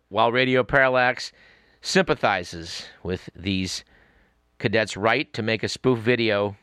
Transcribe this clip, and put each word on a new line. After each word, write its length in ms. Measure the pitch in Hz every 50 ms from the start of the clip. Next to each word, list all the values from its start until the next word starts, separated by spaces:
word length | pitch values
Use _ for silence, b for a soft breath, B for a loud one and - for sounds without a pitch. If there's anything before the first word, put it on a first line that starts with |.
| _ _
while 240 | 95 107 113 117
Radio 320 | 117 127 131 127 127 127 123
Parallax 680 | - 147 139 131 131 127 127 123 123 127 - - - b b b b b b b b b b
sympathizes 1040 | - - - 190 185 - 151 - - 110 101 92 87 - - 85 82 90 - - - - - _
with 260 | - 87 92 - - - -
these 480 | 90 87 101 95 92 92 90 - - - b b b b b b b b b b b b _ _ _
cadets' 380 | - 113 98 110 110 98 -
right 340 | 95 101 110 120 139 156 - -
to 80 | -
make 200 | 107 113 110 104
a 60 | - 104
spoof 300 | - - - 131 127 113
video 580 | 107 117 123 117 117 110 101 101 104 101 101 -